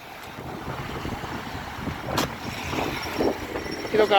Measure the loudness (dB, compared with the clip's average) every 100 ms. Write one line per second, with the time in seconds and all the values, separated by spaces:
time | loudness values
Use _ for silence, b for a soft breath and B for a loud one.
0 | -12 -12 -12 -10 -8 -6 -6 -6 -4 -4
1 | -4 -4 -4 -6 -6 -6 -6 -4 -4 -4
2 | 0 2 2 -2 -6 -4 -2 0 0 -2
3 | -2 2 2 2 -4 -4 -4 -4 2 6
4 | 8